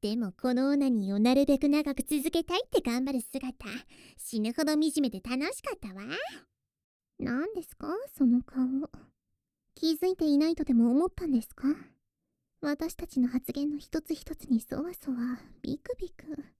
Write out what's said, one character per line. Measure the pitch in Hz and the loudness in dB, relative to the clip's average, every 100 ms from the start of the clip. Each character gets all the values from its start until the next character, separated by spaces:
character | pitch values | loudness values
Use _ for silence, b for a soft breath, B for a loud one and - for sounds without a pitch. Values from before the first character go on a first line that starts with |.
で | 208 226 | -2 -2
も | 220 | -4
こ | - 254 | -2 0
の | 247 269 | 2 4
オ | 285 | 4
ナ | 269 | 4
ニ | 233 190 | 2 2
ー | 202 | 4
を | |
な | 226 | 6
る | 269 | 6
べ | 285 277 | 6 4
く | 294 | 4
長 | 285 302 | 2 0
く | 277 | -4
続 | - 302 294 | 0 0 0
け | 330 | -2
た | 330 359 | 0 -2
い | |
っ | 508 | 0
て | - | 0
頑 | - 240 | 0 -2
張 | 262 | 0
る | 269 | -2
姿、 | - 269 254 247 214 247 - B B B | -4 -8 -8 -10 -10 -12 -12 B B B
死 | - 226 | -6 -2
ぬ | 214 | -2
ほ | 247 | 0
ど | 302 | 2
惨 | 302 311 294 | 4 2 2
め | 269 | 0
で | 196 | -2
楽 | 233 254 302 | -6 -2 -2
し | 539 | -4
か | - | -8
っ | 392 | -8
た | 214 | -10
わ。 | 190 214 339 622 855 _ _ _ _ _ _ _ _ | -12 -8 -6 -8 -10 _ _ _ _ _ _ _ _
何 | 247 247 349 | -4 -2 -4
で | 427 | -6
す | 330 - | -12 -12
か、 | 302 370 554 - | -8 -8 -8 2
そ | |
の | 262 240 | 4 4
顔。 | - 262 254 269 302 - - _ _ _ _ _ _ | 0 -2 -2 -2 -6 -12 -20 _ _ _ _ _ _
気 | - 320 | -4 -2
づ | 311 359 | 0 0
い | 370 | 0
て | |
い | 311 285 | 2 4
な | 311 | 4
い | |
と | 330 | 0
で | 302 | 2
も | 240 233 | 4 6
思 | 262 359 | 4 2
っ | |
た | - 349 | -2 0
ん | |
で | 254 | 0
す | 220 | -2
か？ | - 269 302 - _ _ _ _ _ _ _ | -4 -2 -2 -6 _ _ _ _ _ _ _
私 | 294 294 330 | -4 -2 -4
た | - 349 | -8 -6
ち | - | 0
の | 247 | 2
発 | 247 - | 0 -4
言 | - 285 | -4 -2
の | 294 | -4
一 | - 320 | -4 -6
つ | 311 | -4
一 | 320 - 330 | -8 -6 -12
つ | |
に | - 226 | 0 0
そ | - 262 | 0 -6
わ | 330 | -6
そ | 359 - | -8 -6
わ、 | 254 240 247 - - | -4 -4 -6 -10 -14
ビ | - 285 | -8 -8
ク | - 494 | -6 -6
ビ | 359 | -6
ク。 | - - 294 - _ | -10 -12 -12 -12 _